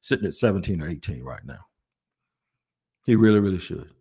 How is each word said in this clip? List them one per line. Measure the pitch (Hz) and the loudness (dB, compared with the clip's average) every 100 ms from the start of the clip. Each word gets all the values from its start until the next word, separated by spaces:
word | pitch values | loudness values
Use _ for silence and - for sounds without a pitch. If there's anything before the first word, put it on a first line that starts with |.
sitting | - 135 101 | -2 -2 -2
at | |
seventeen | - 117 98 90 90 | 0 0 0 -2 -4
or | 76 | -6
eighteen | 80 - 67 | -8 -10 -10
right | 64 64 - | -12 -14 -16
now. | 71 _ _ _ _ _ _ _ _ _ _ _ _ _ _ - | -20 _ _ _ _ _ _ _ _ _ _ _ _ _ _ 2
He | 113 | 6
really, | 110 107 | 6 6
really | 101 92 | 2 -2
should. | - - - _ | -6 -12 -12 _